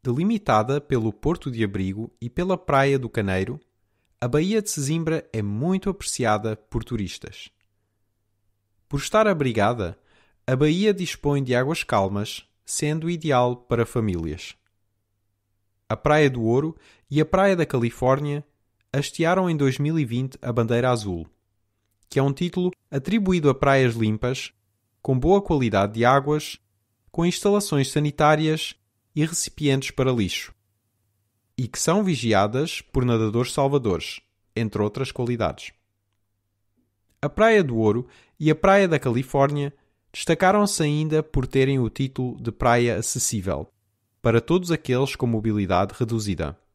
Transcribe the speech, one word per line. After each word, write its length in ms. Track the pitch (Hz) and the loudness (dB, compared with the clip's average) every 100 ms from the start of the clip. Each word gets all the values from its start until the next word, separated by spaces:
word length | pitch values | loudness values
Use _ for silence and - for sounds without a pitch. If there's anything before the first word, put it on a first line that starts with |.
Delimitada 760 | 123 123 190 226 - 110 113 139 | -2 -2 0 -2 2 2 2 -2
pelo 320 | - 127 110 | 0 0 0
Porto 380 | - 143 170 143 | -2 -4 -4 -6
de 140 | 117 | -4
Abrigo 480 | 107 98 95 98 117 _ | -2 -2 -4 -6 -12 _
e 100 | 123 | -10
pela 260 | - 180 185 | -4 -2 -2
Praia 400 | - 139 139 139 | 2 2 4 0
do 140 | 120 | -2
Caneiro, 480 | - 98 92 95 147 _ _ _ _ _ _ | -4 -2 -2 -2 -8 _ _ _ _ _ _
a 80 | 123 | -2
Baía 340 | 147 180 220 | -2 0 -2
de 80 | 214 | -2
Sesimbra 580 | - 139 160 160 160 - | -6 -4 -2 -2 -4 -4
é 100 | 113 | -6
muito 480 | 104 104 156 190 196 | -4 -2 -2 -2 -2
apreciada 680 | 185 - - 117 107 110 107 | -6 -8 -2 0 0 -2 -8
por 280 | _ 120 | _ -8
turistas. 680 | 110 113 95 - - - - _ _ _ _ _ _ _ _ _ _ _ _ _ _ | -6 -6 -6 -8 -16 -18 -20 _ _ _ _ _ _ _ _ _ _ _ _ _ _
Por 120 | 139 | -6
estar 260 | - 214 214 | 0 2 2
abrigada, 720 | 170 135 107 101 120 90 - _ _ _ _ - | 2 0 2 2 2 -4 -6 _ _ _ _ -4
a 80 | |
baía 400 | 131 151 175 214 | 2 2 2 0
dispõe 480 | 190 180 - 147 143 | 0 -4 -4 -2 -2
de 140 | 131 123 | 0 0
águas 260 | 131 165 | 0 -4
calmas, 680 | - 110 98 101 107 - _ _ | 0 0 0 -2 -6 -10 _ _
sendo 460 | - - 151 156 160 | -10 -4 -4 -2 -4
ideal 460 | 175 160 127 123 123 | -4 0 2 2 -2
para 280 | _ 117 | _ -2
famílias. 680 | 113 123 110 87 80 76 - - _ _ _ _ _ _ _ _ _ _ _ _ _ | 0 0 -2 -2 -6 -8 -14 -20 _ _ _ _ _ _ _ _ _ _ _ _ _
A 80 | 110 | -2
Praia 340 | 147 151 147 | 2 4 4
do 100 | 123 | 2
Ouro 360 | 113 123 156 - _ _ _ | 2 2 0 -8 _ _ _
e 100 | 143 | 0
a 60 | 151 | 2
Praia 300 | 185 196 180 | 4 4 2
da 100 | 151 | 0
Califórnia 800 | 131 117 - 127 135 147 147 - _ _ _ _ | 0 0 0 0 2 0 -6 -10 _ _ _ _
hastearam 580 | 135 143 - 160 185 185 | -4 -4 -2 0 2 0
em 60 | 160 | 2
dois 200 | 139 127 | 0 0
mil 220 | 147 160 | -2 0
e 60 | |
vinte 340 | 123 120 131 - | -2 -2 -4 -6
a 120 | 123 | -4
bandeira 360 | 120 113 120 127 | -2 2 2 2
azul, 400 | 123 101 87 78 _ _ _ _ _ _ _ _ | 0 -2 -8 -10 _ _ _ _ _ _ _ _
que 120 | - | 0
é 20 | |
um 100 | 139 | 0
título 380 | 139 175 180 180 - _ | -2 -4 -2 -4 -6 _
atribuído 640 | 139 131 220 190 180 147 | -8 -2 -2 0 2 2
a 40 | 131 | 2
praias 400 | 139 135 127 113 | 2 4 2 2
limpas, 560 | 110 107 123 131 - _ _ _ _ _ | -2 0 -4 -6 -10 _ _ _ _ _
com 160 | - 131 | -2 0
boa 240 | 143 196 | 4 4
qualidade 520 | 196 156 120 101 104 | 4 0 2 2 0
de 100 | 110 | 2
águas, 560 | 120 135 135 151 - - _ _ _ _ _ | 4 4 2 -4 -4 -16 _ _ _ _ _
com 160 | - 170 | -2 0
instalações 640 | - 202 208 202 147 135 | 0 2 2 2 0 0
sanitárias 880 | 151 151 - 151 156 156 156 - - _ _ _ | 0 -2 2 4 4 2 -2 -6 -12 _ _ _
e 100 | - | -2
recipientes 680 | 156 165 - - 147 135 135 | -2 -2 -8 -2 0 0 -2
para 220 | - 131 | -2 0
lixo, 420 | 123 95 - - _ _ _ _ _ _ _ _ _ _ - | 2 0 -2 -10 _ _ _ _ _ _ _ _ _ _ -8
e 100 | 123 | -6
que 120 | - | -4
são 260 | - 190 | 0 2
vigiadas 800 | 196 139 113 101 104 123 160 - | 2 0 2 4 4 0 -4 -8
por 200 | - 139 | -6 -2
nadadores 480 | 123 113 110 113 123 | 2 2 2 0 -2
salvadores, 720 | - 139 139 117 85 - - _ _ _ | 0 0 2 0 -4 -6 -14 _ _ _
entre 280 | - 113 104 | -6 -4 -2
outras 280 | 104 - 131 | -2 -2 -8
qualidades. 600 | - 120 120 95 - - _ _ _ _ _ _ _ _ _ _ _ _ _ _ _ | -6 -4 -2 -2 -4 -16 _ _ _ _ _ _ _ _ _ _ _ _ _ _ _
A 40 | 143 | -8
Praia 380 | - 220 214 | 2 4 6
do 140 | 156 113 | 4 2
Ouro 280 | 110 110 127 - _ _ | 2 2 -2 -18 _ _
e 120 | 156 | 0
a 40 | |
Praia 320 | 156 196 196 190 | 4 6 6 4
da 120 | 156 | 2
Califórnia 760 | - 117 135 143 139 147 143 - _ _ _ | 0 -2 0 2 2 2 -6 -8 _ _ _
destacaram-se 720 | - - 165 185 208 202 - | -10 -2 2 4 4 2 0
ainda 400 | 151 147 156 156 | 0 0 0 -2
por 240 | 156 139 127 | 0 -4 0
terem 320 | 135 135 139 | 2 2 2
o 100 | 113 | -2
título 500 | - 135 131 127 - | -2 -6 -4 -6 -6
de 140 | 117 | -10
praia 440 | - 127 120 120 101 | -2 2 4 2 0
acessível, 760 | 113 - - 110 92 71 - _ _ _ _ _ | -4 -4 -4 -4 -4 -6 -6 _ _ _ _ _
para 180 | 120 113 | 2 2
todos 320 | - 175 180 | 2 -2 0
aqueles 460 | 160 - 123 135 - | -4 -2 -2 -2 -2
com 100 | 123 | -2
mobilidade 680 | 113 110 104 95 90 101 - | -2 -2 -2 0 0 0 -2
reduzida. 640 | 117 113 104 85 76 - _ | -2 -2 -2 -4 -4 -8 _